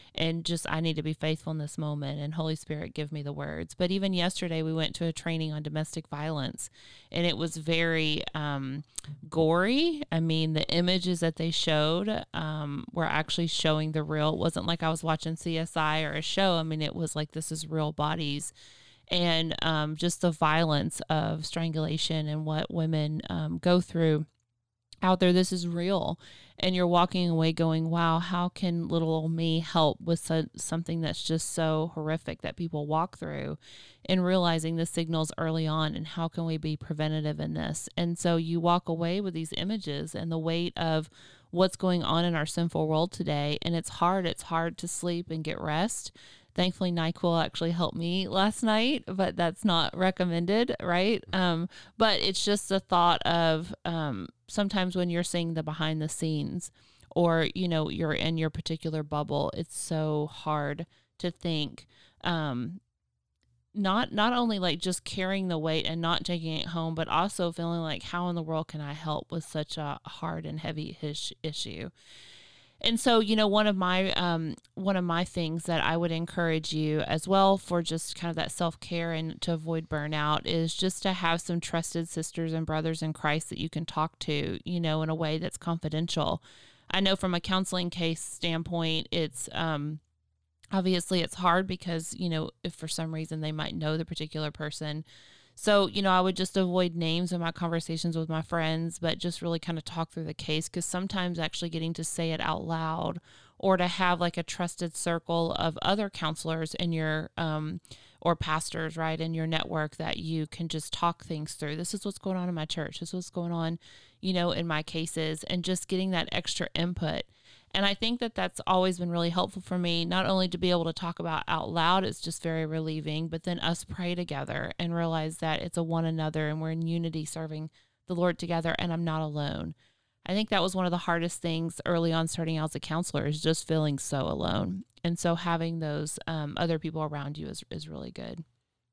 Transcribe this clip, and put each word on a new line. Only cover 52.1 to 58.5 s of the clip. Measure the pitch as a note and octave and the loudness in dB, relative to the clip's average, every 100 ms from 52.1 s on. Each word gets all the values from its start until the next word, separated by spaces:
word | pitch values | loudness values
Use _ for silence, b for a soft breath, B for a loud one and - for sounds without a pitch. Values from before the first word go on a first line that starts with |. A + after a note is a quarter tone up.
| G3 | 4
it's | - F#3+ | 0 0
just | - G#3 - | 2 0 2
the | F#3+ | -2
thought | - F3+ F3 E3 - | 2 6 6 6 4
of, | E3+ E3 D#3+ E3+ - | 4 4 2 -2 -8
um, | - E3 D3+ G#2 F2+ - _ | -4 -2 -2 -4 -6 -12 _
sometimes | - G3+ G3 F#3 F3+ | -2 0 2 0 0
when | F3 | 0
you're | E3+ | 0
seeing | F3 F3 E3 | 0 0 0
the | D#3+ | -2
behind | D#3 D3+ D#3 D#3+ | -4 -2 -2 0
the | D#3 | -2
scenes, | - D#3+ D#3 C#3+ - - b b b b | -2 -2 0 -2 -4 -8 b b b b
or, | - E3+ E3 D#3 | 2 4 6 2
you | - F3+ | 0 0
know, | D#3+ D#3 | 2 0
you're | - D#3+ | 0 0
in | - D#3+ E3 | 2 0 2
your | |
particular | D#3+ | 0